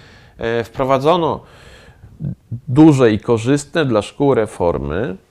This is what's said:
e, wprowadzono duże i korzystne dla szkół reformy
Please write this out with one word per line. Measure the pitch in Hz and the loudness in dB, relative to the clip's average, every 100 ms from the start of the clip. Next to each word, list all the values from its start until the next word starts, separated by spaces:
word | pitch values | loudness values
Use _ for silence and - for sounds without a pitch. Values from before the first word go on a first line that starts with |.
| - - - - | -20 -20 -20 -10
e, | 117 117 | -6 -6
wprowadzono | 110 - 131 135 143 180 156 110 - - - - - - - - - - _ 120 - | -8 -6 -2 0 2 0 0 -6 -10 -20 -20 -20 -20 -20 -20 -12 -12 -12 _ -14 -4
duże | 131 160 135 120 | 6 6 6 2
i | 107 | 2
korzystne | - 117 117 143 - 170 | -2 -2 0 -2 -2 -4
dla | 139 107 | 0 -2
szkół | - - 143 | -2 -2 0
reformy | 117 107 - 87 73 71 85 143 190 _ | 0 -2 -2 -2 -2 -4 -6 -6 -10 _